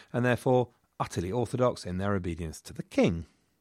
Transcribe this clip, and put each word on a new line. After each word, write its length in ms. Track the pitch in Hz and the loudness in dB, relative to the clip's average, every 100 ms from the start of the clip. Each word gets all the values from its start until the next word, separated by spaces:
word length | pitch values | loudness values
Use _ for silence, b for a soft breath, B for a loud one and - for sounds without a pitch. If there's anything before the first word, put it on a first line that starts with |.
| B | B
and 100 | 123 | 0
therefore 460 | 123 117 135 127 120 _ _ - | 2 2 4 4 2 _ _ -8
utterly 320 | 123 - 90 | -4 -4 -2
orthodox 540 | 120 117 123 123 - 90 | -2 -2 0 0 0 -6
in 100 | 92 | -2
their 180 | 101 | 0
obedience 460 | 101 90 82 82 - | 0 -2 -6 -8 -10
to 120 | - | -14
the 80 | - | -14
king. 420 | - - 190 82 80 _ _ _ | -4 2 4 2 -6 _ _ _